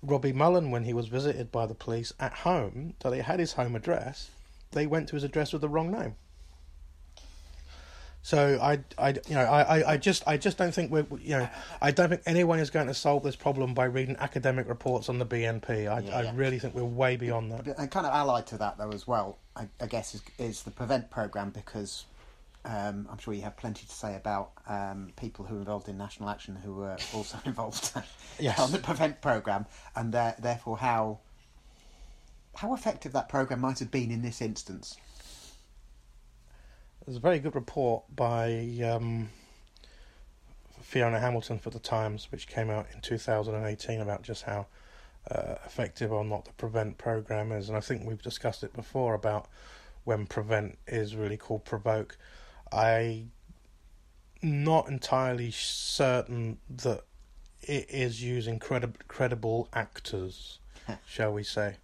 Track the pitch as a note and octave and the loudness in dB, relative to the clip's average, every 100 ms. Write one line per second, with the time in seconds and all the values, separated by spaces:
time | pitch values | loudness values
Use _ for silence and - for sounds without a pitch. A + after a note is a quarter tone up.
0 | C#3+ C#3 C3+ C3 D#3 F3+ D#3 A#2+ A#2 A#2+ | 4 2 4 6 6 8 4 0 0 0
1 | A2+ B2 C#3+ C#3 A#2 B2 A2+ A2+ - A#2 | 0 0 0 0 -2 0 0 -2 -2 -2
2 | A#2 - C3 - E3+ F3 G#2 G#2 D#3+ - | -2 -4 -6 0 2 2 0 -4 -8 -4
3 | C3 B2+ B2 F3+ E3 - B2 A#2 A#2 F3 | -2 0 0 0 0 0 0 0 0 0
4 | - C3+ - - - - - D3 D3+ D#3+ | 0 -8 -14 -16 -20 -20 -4 0 2 2
5 | D3+ D3+ C#3 D#3 D3 D#3+ D3 D3+ E3 G#3+ | 0 -2 0 0 0 0 0 0 0 -2
6 | - G#2+ - - - - - - - - | -4 -6 -16 -20 -20 -20 -20 -18 -20 -20
7 | - - - - - - - - - - | -20 -20 -18 -18 -18 -16 -16 -16 -16 -16
8 | - - - D#3 C#3+ C3+ C#3 D3 C3 - | -16 -16 2 6 8 6 6 4 0 2
9 | C#3 C3+ - D3+ B2+ D3 D3 D#3+ D#3 D3+ | 2 2 0 4 8 8 10 8 6 4
10 | G3 - - D3+ G3+ - F3+ E3 D#3+ D#3 | 4 4 4 4 2 2 2 2 2 2
11 | D3 D3 - C#3+ B2 - - - C#3+ C#3+ | 2 -4 0 0 0 -4 -12 2 2 6
12 | F3 F3 - E3 F3 E3 D#3 D#3+ C3+ C3+ | 6 4 4 4 6 6 4 2 0 2
13 | D3 C#3+ C#3+ C3 - C3+ C3 B2 B2+ B2+ | 4 4 2 0 0 2 2 4 2 2
14 | C3 C3+ C#3 - C3 C3 A#2+ A#2 - B2 | 0 -2 -2 2 2 2 0 -2 0 0
15 | G#2+ B2 A#2+ A#2+ A2+ A2+ - A2 G#2+ G#2+ | 0 -2 0 0 0 0 0 0 2 0
16 | G2+ B2 A2+ A#2+ C3+ B2+ B2+ A2+ A#2+ A#2+ | 0 -2 0 2 2 2 -2 -2 -2 2
17 | C3 B2 A#2+ A#2 A2 A2+ B2 C#3 C#3+ F#3+ | 2 4 0 0 -2 -6 -6 -4 -2 0
18 | D#3+ C#3+ C#3+ A#2+ A2 A2 G#2 - G#2+ G#2 | 2 4 4 2 0 -4 -4 -2 -6 -6
19 | - A#2 G2 - - - G#2 - A#2 A#2 | 0 0 0 -6 -16 -12 -12 -8 -4 -4
20 | G#2+ G#2 - - A#2+ G#2+ - - A#2 C3 | -4 -12 -16 -6 -6 -6 -10 -8 0 0
21 | - - G#2+ G#2 G2+ G2 - A2 G2+ - | 0 -4 -4 -4 -6 -8 -10 -8 -6 -8
22 | - - - - - - - A2 G2+ G2+ | -14 -20 -20 -20 -20 -16 -8 -4 -4 -4
23 | G2+ G#2 - G#2 G2+ - A#2 G#2+ - - | -8 -10 -6 -6 -6 -8 -8 -8 -10 -10
24 | A2 G2 G#2+ G2+ G2 - - G#2 G2 G2 | -8 -6 -2 -2 -4 -12 -6 -4 -4 -6
25 | F#2+ - A2+ - F#2+ G#2+ G2+ G#2 G2+ G2 | -10 -10 -10 -10 -8 -6 -4 -6 -6 -8
26 | G2+ - G#2 G#2 - F#2+ G2 G2 G2 F#2+ | -8 -6 -6 -6 -8 -10 -8 -6 -6 -6
27 | - A2 G#2 A2+ - A#2+ A2 A#2 - - | -6 -6 -6 -8 -6 -4 -4 -4 -4 -6
28 | - - - - C#3 - C3 F#3 - D3+ | -10 -16 -18 -2 0 4 4 2 -2 2
29 | D#3 D3+ D3 A2+ A2 G2 G#2+ - - - | 2 2 2 2 2 -2 -2 -12 -12 -4
30 | A#2 A#2 A#2 A2+ A#2 A#2 - A2+ B2+ A2+ | 0 2 2 0 -2 -2 -2 -2 2 2
31 | A2 G#2+ - - - - - - - - | 2 -2 -12 -20 -20 -20 -20 -20 -20 -20
32 | - - - - - - G#3+ B3+ A3+ - | -20 -20 -20 -20 -20 -6 -2 0 0 -2
33 | D3+ C3 - C#3 C3 B2+ C3 C3 A#2 C3+ | 0 -2 0 0 0 2 0 0 -2 0
34 | A#2+ A2+ A#2+ A#2 A2+ G#2+ - F#2 - - | 0 -2 -2 -2 -4 -4 -8 -12 -12 -16
35 | - - - - - - - - - - | -18 -20 -20 -20 -20 -20 -20 -20 -20 -20
36 | - - - - - - - - - - | -20 -20 -20 -20 -20 -20 -20 -20 -20 -20
37 | - B2 C3+ E3+ C#3+ C#3 A#2 - B2+ A#2 | -10 2 4 4 2 -4 -4 0 2 2
38 | - C3+ A#2+ A#2 A2+ A2+ A#2 A#2+ A#2 A#2 | -2 0 2 4 2 0 -2 -2 0 0
39 | A#2 A2+ G#2+ - - - - - - - | 0 -2 -4 -10 -20 -20 -20 -20 -20 -20
40 | - - - - - - - - - C3 | -20 -20 -20 -20 -20 -20 -20 -20 -2 2
41 | A#2 A2+ B2 A#2+ - A2+ - A2+ - A2+ | 4 4 2 0 -2 -6 -6 -8 -2 0
42 | A2 G#2+ - A2+ - - A2 G#2+ G#2 A2 | 0 -2 -8 -12 -6 -2 0 -2 -4 -10
43 | - A#2 - A2 G#2+ G#2+ A2 G#2 - A2+ | -6 -4 0 0 2 -2 -2 -4 -4 -4
44 | G#2 G2+ G2 F2+ - G2+ G2+ - - - | -2 -4 -6 -8 -4 -6 -6 -14 -20 -20
45 | - - - - - - - - G#2+ - | -20 -20 -6 -4 -4 -6 -10 -4 -4 -2
46 | A2+ G#2+ G#2+ G#2+ - - A2+ A2+ G#2+ F2+ | -2 0 0 -4 -6 -8 -2 0 -2 -4
47 | - A2+ G#2+ G#2+ A2 G#2+ G2 A2 - A#2+ | -2 -2 0 -2 -2 -4 -2 -4 -2 -4
48 | A2+ A2 - - B2 - - - A2 C3+ | -4 -6 -6 -4 -4 -4 -8 -10 -6 0
49 | B2 G#2+ G#2+ G#2 - - - - - - | 2 2 2 0 -4 -18 -20 -20 -20 -12
50 | - A2 G#2 - G#2+ A2 G#2 - - A#2 | -2 0 0 -4 2 2 0 -8 -4 -2
51 | G#2+ A2 G#2 G#2 - A2 - A2+ G#2+ A2 | -2 -2 -2 -2 -4 -6 -2 -2 2 0
52 | G#2 - - - - - - G#2+ A2 A2+ | 0 -10 -20 -20 -20 -20 -4 4 4 4
53 | A#2 A2+ A2+ - - - - - - - | 2 -4 -10 -18 -20 -20 -20 -20 -20 -20
54 | - - - - E3 C#3+ D3 D#3+ C#3+ C3+ | -20 -20 -20 -4 0 2 6 4 4 -4
55 | - C3 C3 B2 A#2+ - - - - - | 2 2 4 0 -2 -4 -4 -4 -4 2
56 | C#3 B2+ A#2+ A#2+ A#2 A2 - B2+ B2+ G#2+ | 4 4 2 -2 -4 -6 -12 -4 -2 -2
57 | - - - - - - - C#3+ - C#3 | -6 -20 -20 -20 -20 -18 -6 -6 -4 -2
58 | B2+ A2+ A#2+ B2 A2+ A2+ - C3 A#2+ A2+ | -2 -2 -4 -2 -2 -4 -2 -2 -2 -6
59 | - - B2+ A#2 A2+ A2+ A#2+ A#2 G#2+ - | -14 0 0 2 0 0 0 -4 -4 -8
60 | - G2+ F#2 F2+ - - - - - G#2+ | -8 -6 -6 -8 -14 -16 -18 -16 -10 -10
61 | - - A2 G#2 G#2 - G#2 G2 | -10 0 0 0 -2 0 -2 -2